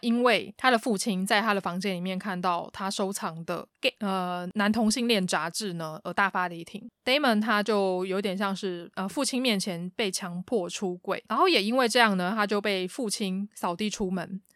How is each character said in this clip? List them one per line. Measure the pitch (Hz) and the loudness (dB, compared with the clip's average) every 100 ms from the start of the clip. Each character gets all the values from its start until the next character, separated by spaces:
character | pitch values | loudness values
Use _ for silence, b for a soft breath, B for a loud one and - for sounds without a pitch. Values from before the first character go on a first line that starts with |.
因 | 240 233 | 2 2
为 | 247 196 - - | 4 4 0 0
他 | 262 | 2
的 | 233 | 4
父 | 262 196 | 2 -2
亲 | 240 185 190 | 0 -2 2
在 | 214 | 2
他 | 214 202 | 2 0
的 | |
房 | 185 175 | 0 -2
间 | 202 180 | -2 -2
里 | |
面 | 185 185 | -4 -4
看 | 202 180 | -4 -2
到 | 185 170 - | 0 -2 -4
他 | - 196 | -6 -4
收 | 202 196 | -2 -2
藏 | 202 202 165 | -2 -6 -8
的 | 165 170 - _ | -8 -8 -8 _
gay， | 254 - | -2 -2
呃， | 202 190 180 180 180 | -2 -2 -2 -4 -4
男 | 208 208 | 0 2
同 | 220 214 | 4 2
性 | 233 233 | 2 2
恋 | 214 180 | 2 2
杂 | 170 165 | 0 -2
志 | - 208 | -4 -6
呢， | 170 160 160 | -6 -8 -8
而 | - | -6
大 | 175 196 | 0 0
发 | 190 180 | 2 -2
雷 | 170 | -4
霆。 | 165 202 240 _ | -12 -14 -16 _
Damon | - 277 277 214 | 0 4 4 4
他 | 220 208 | 4 2
就 | 208 208 190 180 185 | 4 4 4 2 0
有 | 190 | -2
点 | 208 185 | -2 0
像 | 202 190 | -2 -2
是， | 196 175 170 | -4 -6 -8
呃， | - 190 | -6 -4
父 | 294 269 | -2 0
亲 | 254 | 0
面 | 262 202 | 2 0
前 | 196 170 180 - | 0 -6 -6 -2
被 | 208 | -2
强 | - 185 175 | -2 -6 -8
迫 | 185 226 170 | -2 -2 -2
出 | - 190 180 | -4 -4 -4
柜， | - 180 - | -4 -4 -2
然 | 233 | 2
后 | 359 | 4
也 | 269 | 4
因 | 202 254 | 2 2
为 | 240 | 4
这 | 247 | 6
样 | 226 190 | 6 4
呢， | 180 220 | 0 0
他 | 208 | 0
就 | 208 | 0
被 | 208 190 185 | 0 -2 -2
父 | - 226 | -4 -4
亲 | - 196 190 208 - | -2 -2 -4 -6 -6
扫 | 196 175 | -4 -2
地 | 214 | -4
出 | - 190 | -2 -2
门。 | 185 - 196 - | -4 -6 -10 -12